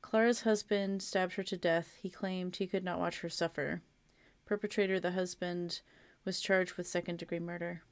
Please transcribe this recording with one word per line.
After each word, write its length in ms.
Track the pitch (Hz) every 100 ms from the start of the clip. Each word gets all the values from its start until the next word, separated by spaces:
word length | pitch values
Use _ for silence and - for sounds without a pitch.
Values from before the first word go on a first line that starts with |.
Clara's 380 | - 220 226 240
husband 600 | 226 214 - 202 196 196
stabbed 320 | - 196 185
her 100 | -
to 140 | 190 180
death. 400 | 175 165 165 -
He 100 | 185
claimed 460 | - 190 185 180 180
he 100 | 185
could 160 | 196
not 160 | 185 170
watch 220 | 175 -
her 80 | 170
suffer. 520 | - 165 - 143 165 - _ _ _ _ _ -
Perpetrator, 540 | 208 208 - 196 190
the 140 | 180
husband, 680 | 185 185 - 180 175 175 - _ - - _
was 160 | - 185
charged 340 | - 190 180
with 120 | - 175
second-degree 540 | 175 170 175 170 170
murder. 420 | 170 175 175 175 _